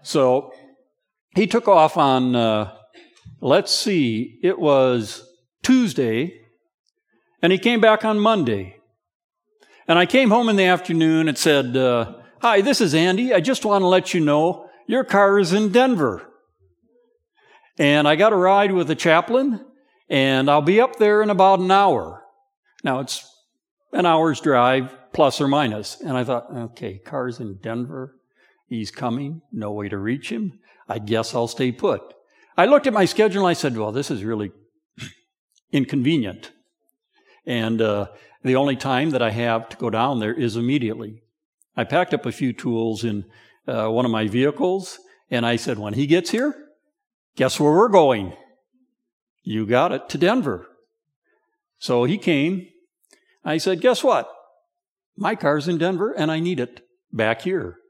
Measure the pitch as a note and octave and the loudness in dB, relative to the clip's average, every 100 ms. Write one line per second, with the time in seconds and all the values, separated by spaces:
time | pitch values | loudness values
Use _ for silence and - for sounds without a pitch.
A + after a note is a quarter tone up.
0 | - D#3 B2+ C3 - - - _ _ _ | -2 2 2 2 -2 -20 -20 _ _ _
1 | _ _ _ F3+ G#3+ A#3 A#3 F3+ D#3 F3 | _ _ _ -2 0 0 4 6 6 4
2 | C#3 C3 B2+ B2 A2+ G#2+ G2+ - _ - | 2 2 0 0 0 0 -4 -10 _ -20
3 | _ _ - - C3+ E3 G3 - - F#3 | _ _ -20 -8 2 2 2 -4 0 0
4 | B2+ A2 B2+ - F3 F#3+ D3 C#3 C3 B2 | 0 -2 -6 -2 -2 0 2 4 4 0
5 | G#2 - - _ _ _ - B3+ A3+ C3 | -4 -12 -20 _ _ _ 2 2 2 -2
6 | B2 A2 E3+ - _ _ _ _ _ _ | -2 -2 -4 -10 _ _ _ _ _ _
7 | _ _ _ _ E3+ F#3 A#3 A#3+ A3 G#3+ | _ _ _ _ 0 2 2 4 4 4
8 | A3 G#3 G#3+ A3 C3 G2+ F#2 _ _ _ | 0 0 0 0 0 -4 -8 _ _ _
9 | _ _ _ _ _ _ _ _ - E3+ | _ _ _ _ _ _ _ _ 2 2
10 | F3+ B3+ B3+ A3+ A#3 G3+ F#3 F3+ - E3 | 4 4 4 2 2 2 2 2 0 0
11 | D#3+ D#3+ D#3 C3 D#3+ C#3+ C3 C3 C3 A#2+ | 2 2 0 0 2 2 2 0 2 0
12 | G#2+ - - _ A#3+ G3+ G3+ C4+ G3 D#3 | -2 -10 -20 _ 2 2 2 2 2 2
13 | F3 F#3+ B3 G3+ E3 C4 G#3 G3+ F#3 F#3 | 2 0 0 0 0 -2 0 2 4 2
14 | F3+ F3+ D3 D3 E3 F3+ - - - B3 | 0 -2 2 2 0 -4 -14 -18 -4 -2
15 | - G3+ G3+ G3+ F3 G3 G#3+ G#3+ C4 A3 | 2 4 4 4 2 0 2 2 2 2
16 | C3+ F2+ - _ _ _ _ _ _ _ | -2 -4 -12 _ _ _ _ _ _ _
17 | _ _ _ _ _ _ _ - C#3+ D3 | _ _ _ _ _ _ _ -2 2 4
18 | D3 D#3 G#3+ G3+ F#3 G3 G#3 F#3 D3+ D#3 | 4 4 4 4 2 2 2 0 -2 -2
19 | E3+ D#3+ E3+ A#3+ C#4 G#3+ - _ _ _ | 2 2 2 -2 0 -4 -10 _ _ _
20 | _ C#3 C3+ C3 C#3 D3 D3 G#3 B3+ - | _ 0 2 2 4 2 4 4 2 2
21 | G#3 G#3 G#3+ F#3+ F#3+ F#3+ F#3 G3 G3 B2+ | 2 4 2 4 4 4 4 4 4 2
22 | D#2+ - - _ _ _ _ _ - C3 | -4 -14 -20 _ _ _ _ _ -4 -4
23 | C3 - - _ _ _ _ _ _ - | -6 -12 -14 _ _ _ _ _ _ -2
24 | F3 E3 D#3+ C#3 D#3 B2+ B2 C3 C3 - | 2 2 2 0 2 4 4 2 -4 -14
25 | _ - C#3+ - C#3 C#3+ C3+ G#2+ G#2 - | _ 2 2 2 0 0 0 -4 -10 -12
26 | - B2+ B2 A#2+ - C3+ A#2 - A2+ G2 | -6 -4 -2 -6 -6 -12 -12 -12 -14 -14
27 | - C#3+ B2+ A#2 A2 G2 A2+ A#2 B2 C3+ | -12 -8 -8 -10 -14 -12 -10 -8 -10 -12
28 | C3 _ _ _ _ _ _ A#2 G2+ - | -16 _ _ _ _ _ _ -10 -10 -8
29 | B2 A#2+ C#3+ D#3+ _ E3 G#2 G#2 G2+ G2 | -8 -6 -8 -14 _ -10 -8 -8 -8 -6
30 | G#2 C#3 - A3+ G3+ - _ _ - G#2+ | -6 -6 -8 -8 -8 -10 _ _ -10 -10
31 | G#2 A2 A2 B2 A#2 - B2+ A#2+ G3+ G#2 | -4 -4 -2 -4 -6 -4 -6 -2 -4 -4
32 | - - _ _ _ - G3 C#4+ C#4+ G#3+ | -8 -20 _ _ _ 0 4 4 2 0
33 | F3 - G#3+ F#3+ F#3 E3 C#3+ A#2 G#2+ A#2 | 0 2 0 2 0 0 -4 -4 -4 -6
34 | C#3+ B2 G#2 A2 G#2 - _ _ _ - | -6 -6 -6 -6 -6 -10 _ _ _ -20
35 | - _ _ _ _ _ _ D3 B2+ C#3+ | -20 _ _ _ _ _ _ -2 0 -2
36 | B2+ D#3+ G2+ F2+ - _ _ _ _ _ | 0 0 -4 -10 -20 _ _ _ _ _
37 | _ _ _ _ - A#2+ A2 A2+ A2 G2+ | _ _ _ _ -6 -4 -2 -2 0 -2
38 | G2 - _ _ C3 B2+ C#3+ B2+ C3+ B2+ | -6 -12 _ _ -2 0 0 -2 -2 -2
39 | D#3 C3 A2+ A2 A#2+ A2+ A2 - A#2+ A2 | -2 0 -2 -2 -2 -2 -6 -8 -6 -2
40 | C3 B2+ G#2+ A#2 A#2+ A2+ A#2+ C#3+ A#2 A2 | -2 -2 -4 -4 -4 -4 -4 -2 -4 -8
41 | G#2+ A2 _ _ _ _ _ - A2 D3+ | -12 -18 _ _ _ _ _ -8 -2 -2
42 | F3+ D3 B2 - C3+ A2+ - A2+ A2+ A2 | 0 -4 -6 -6 -6 -6 -4 -2 -4 -4
43 | A#2 G#2 F#2+ _ _ _ - A#2 A2 A2+ | -6 -6 -10 _ _ _ -8 -4 -2 0
44 | B2 A2 A2 A2+ C#3 D3 F3+ F#3+ F#3 - | 0 -2 -2 0 -2 0 -2 -2 -8 -18
45 | _ _ _ B2 A#2 A#2 - A2 G#2 A2+ | _ _ _ -4 -2 -2 -4 -8 -6 -6
46 | C#3+ E3+ E3+ A3 C#4+ - - _ _ _ | 0 0 0 -4 -4 -6 -18 _ _ _
47 | _ _ _ - C3 - D3 D#3+ A#3 G3 | _ _ _ -2 -2 2 2 4 4 6
48 | D3 A#2 F#2 - _ _ _ _ _ _ | 4 2 -4 -12 _ _ _ _ _ _
49 | _ _ _ _ - G#2+ G#2 B2 E3+ C3+ | _ _ _ _ -8 -6 0 2 2 -4
50 | - D3+ F3 B3 D3+ F2+ - _ _ _ | -8 -2 0 0 -2 -8 -12 _ _ _
51 | _ _ _ _ _ _ _ _ - A#2+ | _ _ _ _ _ _ _ _ -2 0
52 | B2+ G3 - D3 D3+ F#3+ F3+ _ _ _ | 2 0 0 0 0 -4 -10 _ _ _
53 | _ _ _ _ - D#3 F#3+ F3 B3 A#3+ | _ _ _ _ -6 -4 -2 0 0 2
54 | C#4 E3+ - - _ _ _ _ _ _ | 0 0 -2 -16 _ _ _ _ _ _
55 | _ - G3 A3 D3+ D3+ D3 E3+ E3 F3+ | _ -8 -6 -2 0 0 -2 -2 -2 -2
56 | G#3 - D#3 D#3+ E3+ E3 A#2+ - _ _ | -6 -4 -4 -2 -4 -4 -6 -10 _ _
57 | _ A2 A2 - F3+ F#3 F2+ - | _ -4 -2 -2 -4 -6 -6 -14